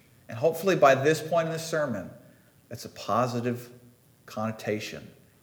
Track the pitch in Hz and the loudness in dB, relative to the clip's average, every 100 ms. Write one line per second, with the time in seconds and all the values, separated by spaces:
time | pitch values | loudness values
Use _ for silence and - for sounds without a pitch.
0 | _ _ - 113 160 165 196 156 139 131 | _ _ -14 0 0 2 2 6 8 8
1 | 143 156 - 170 160 160 - 160 143 101 | 4 2 0 0 0 -4 -4 -4 -2 -4
2 | - - - - _ _ - 120 104 - | -8 -16 -20 -20 _ _ -16 -14 -14 -12
3 | - 107 127 120 120 117 - - - _ | -2 0 0 -2 -4 -4 -10 -20 -20 _
4 | _ _ - 107 110 110 113 104 - 76 | _ _ -12 -6 -6 -4 -4 -4 -6 -14
5 | - - _ _ | -16 -20 _ _